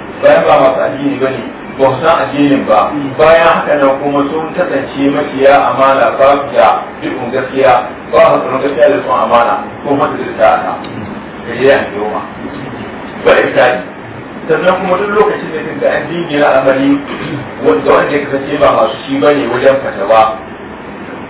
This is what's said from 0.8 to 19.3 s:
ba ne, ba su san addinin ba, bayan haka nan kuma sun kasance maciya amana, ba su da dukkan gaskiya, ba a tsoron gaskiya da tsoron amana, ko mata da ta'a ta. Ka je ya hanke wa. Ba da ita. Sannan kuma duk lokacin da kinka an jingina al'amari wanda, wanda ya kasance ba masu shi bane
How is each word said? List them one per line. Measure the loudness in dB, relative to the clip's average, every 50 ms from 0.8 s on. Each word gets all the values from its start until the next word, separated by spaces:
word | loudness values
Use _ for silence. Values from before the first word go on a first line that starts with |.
| -2 -4 -4 -4 -4 -4 -2 -2
ba | -2 -4
ne, | -4 -6 -8 -10 -12 -14 -14 -14
ba | -2 0 0
su | 2 2 2
san | 2 2 2 2
addinin | 0 -2 0 0 2 2 2 2 2
ba, | 2 2 2 2 0 -2 -4 -6 -4
bayan | 0 2 4 6 6 6 6 4
haka | 2 0 0 0 0
nan | 2 2 2 2
kuma | 0 -2 -2 0 0 0
sun | -2 -2 -4 -6 -4 -4
kasance | -4 -2 -2 -2 -4 -6 -6 -4 -2 0
maciya | 0 0 0 -2 -4 -2 2 4 6 6 6 4
amana, | 2 2 2 2 2 4 4 2 0 2
ba | 4 4 4 4
su | 2 0 0
da | 2 4 4 4 4 0 -2 -8 -10
dukkan | -10 -8 -8 -6 -6 -6 -6
gaskiya, | -4 -4 -6 -4 0 2 4 4 4 4 2 -2 -8 -12 -8
ba | 0 4 4
a | 6 6 4 2
tsoron | 0 -2 -4 -2
gaskiya | -2 -2 2 4 4 4
da | 4 2
tsoron | 0 0 0 0
amana, | 0 2 2 2 2 2 0 -2 -4 -10 -12 -10
ko | -4 -2 0
mata | 0 0 -2 -2
da | -4 -6 -8 -2
ta'a | 2 4 4 4 2
ta. | 0 -4 -6 -8 -10 -12 -12 -10 -10 -10 -12 -12 -14 -14 -14 -14
Ka | -12 -10 -4
je | 0 2
ya | 4 4 2
hanke | 0 -4 -6 -6
wa. | -6 -4 -6 -6 -8 -10 -12 -12 -12 -12 -10 -10 -12 -12 -10 -10 -12 -12 -12 -12 -14 -14 -12 -2
Ba | 2 2
da | 4 4
ita. | 2 2 2 2 2 2 2 -2 -6 -10 -14 -16 -16 -16 -16 -16 -16 -14 -14 -12
Sannan | -4 -2 -2 2 2 2 2
kuma | 2 0 -2 0 0
duk | 0 0
lokacin | 0 2 2 2 0 -2 -6 -8
da | -8 -8
kinka | -8 -8 -6 -2 -2 0
an | 0 -2 -4
jingina | -4 -6 -6 -4 -4 0 0 2
al'amari | 2 2 2 2 2 2 2 2 2 2 0 -2 -6 -10 -8 -8 -8 -8 -8 -8 -10 -10 -2
wanda, | 0 2 2 2 2 2
wanda | 2 2 2 0
ya | -2 -2
kasance | -2 -2 -4 -4 -4 -4 -2
ba | 0 2 2
masu | 2 2 0 0 -2 -6
shi | -6 -4 -2
bane | 2 2 4